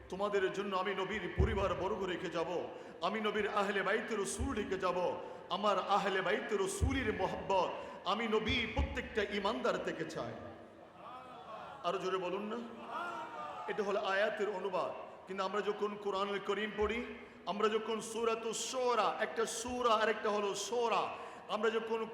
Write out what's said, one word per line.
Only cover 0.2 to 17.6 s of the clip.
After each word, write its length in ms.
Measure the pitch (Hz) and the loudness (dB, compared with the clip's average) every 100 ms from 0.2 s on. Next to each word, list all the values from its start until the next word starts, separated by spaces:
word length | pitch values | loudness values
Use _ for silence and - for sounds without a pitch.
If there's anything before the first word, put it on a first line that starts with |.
| 202 196 185 | 0 2 2
জন্য 220 | 190 202 185 | 0 0 0
আমি 200 | 202 190 | 0 0
নবীর 380 | 185 208 175 - | -2 -2 -2 2
পরিবার 360 | 226 202 190 | 4 4 2
বর্গ 300 | 165 185 208 | 2 0 0
রেখে 260 | 185 165 180 | -2 -2 -2
যাব, 380 | 165 165 170 117 - - - | -2 0 -2 -4 -8 -14 -2
আমি 200 | 175 214 | -2 0
নবীর 260 | 214 208 202 | 0 0 2
আহলে 340 | 208 196 202 | 2 2 2
বাইতে 340 | 185 226 226 220 | 2 2 0 -2
রসুল 400 | 190 - 269 214 | -2 0 0 0
রেখে 220 | 208 185 | -2 0
যাব। 420 | 185 180 165 127 - - - | 2 2 0 -2 -6 -12 -6
আমার 300 | 185 208 185 185 | 0 4 2 4
আহলে 320 | 202 196 190 | 4 4 2
বাইতে 360 | 175 214 - 202 | 4 2 2 0
রসুলের 560 | 190 - 262 269 214 | 0 2 2 2 0
মহব্বত 560 | 190 185 - - 190 156 - - - 170 | 0 0 -2 2 4 4 -2 -8 -6 -2
আমি 200 | 208 226 | 0 2
নবী 400 | 214 175 262 220 269 | 2 4 2 2 0
প্রত্যেকটা 460 | 269 254 - 214 202 202 | 0 -2 -2 -2 0 0
ইমানদার 400 | 196 247 214 180 | 0 2 2 2
থেকে 280 | 185 - 156 | -2 -4 -4
চাই। 280 | 151 117 - 101 - - - - - - - - - - - 151 - | -4 -6 -6 -12 -14 -18 -20 -20 -18 -16 -14 -14 -16 -14 -12 -12 -4
আরো 140 | 175 185 | -2 0
জোরে 200 | 185 185 | 0 0
বলুন 260 | 175 196 | 0 -2
না। 440 | 214 233 233 - - - - - - - - - - | -4 -6 -8 -12 -8 -6 -4 -6 -8 -8 -8 -8 -4
এটা 160 | 202 | -2
হলো 160 | 202 196 | 0 0
আয়াতের 500 | 202 190 220 - 202 | 2 2 2 2 -2
অনুবাদ। 420 | 190 190 180 131 - - - - | -2 -2 0 0 -4 -12 -14 -8
কিন্তু 160 | 196 | -4
আমরা 180 | 190 208 | 0 0
যখন 340 | 196 202 208 208 | 0 0 -2 -2
কোরআনুল 360 | 202 190 202 202 | -2 0 0 -2
করিম 320 | 196 202 214 202 | 0 0 0 0
পড়ি, 380 | 208 233 240 - - - - | 0 0 -4 -10 -14 -10 -6
আমরা 240 | 202 | 2